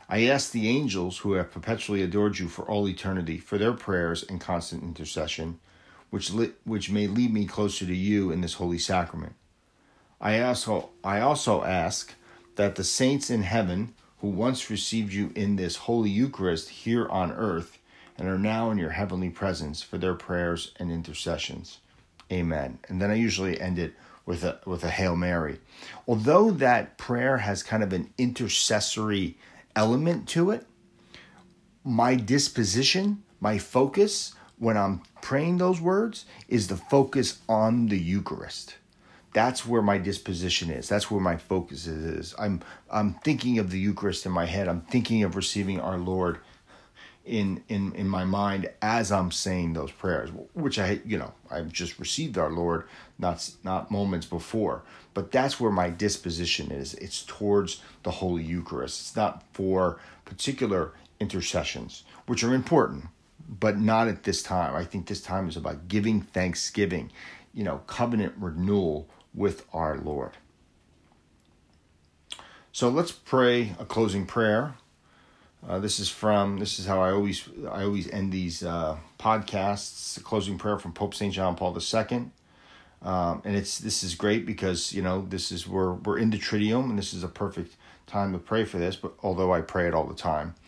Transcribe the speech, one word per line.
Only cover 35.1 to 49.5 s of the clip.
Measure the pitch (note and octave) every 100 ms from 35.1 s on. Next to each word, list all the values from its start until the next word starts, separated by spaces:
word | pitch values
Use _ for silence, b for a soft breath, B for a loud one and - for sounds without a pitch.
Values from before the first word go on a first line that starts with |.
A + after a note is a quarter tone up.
| -
praying | - C3+ E3 F3+
those | F3+ F3+
words | E3+ G3 A3+ - - B B
is | A#2+ F#2
the | F#2
focus | - C#3 C3+ C#3 A#2+ - -
on | A2 A2 A#2+ A#2
the | G2
Eucharist. | E2+ G2 F2+ - - - - - _ b b b b G#2+
That's | A#2+ B2+ A#2
where | A#2
my | G#2 G2
disposition | F#2 F#2+ - F2+ F2+ - E2+
is. | C2+ -
That's | G2+ -
where | G#2
my | F#2 E2
focus | - F#2+ F2 C#2+ E2
is. | D#2 D#2+ D#2+ D#2 -
I'm, | G#2+ F2+ B B -
I'm | G#2+ G#2 F2
thinking | D3+ C3+ B2 A#2
of | F#2+
the | F#2+
Eucharist | G2 F#2+ G#2 E2+ G2
in |
my | F2+ E2
head. | F#2+ F#2
I'm | E2+
thinking | - B2+ - A2+ G2
of | F#2
receiving | F2+ G#2 F#2+ F#2+
our | D2+ F#2
Lord | F2+ F#2 F2 E2 - B B B B B B B -
in, | A2 G2 F#2 -
in, | G#2 G2 -
in | G2
my | F#2+
mind | F#2 G2+ G2+ G2 F2 -
as | G#2+ A#2 G2+
I'm | G2+ F2+
saying | - G2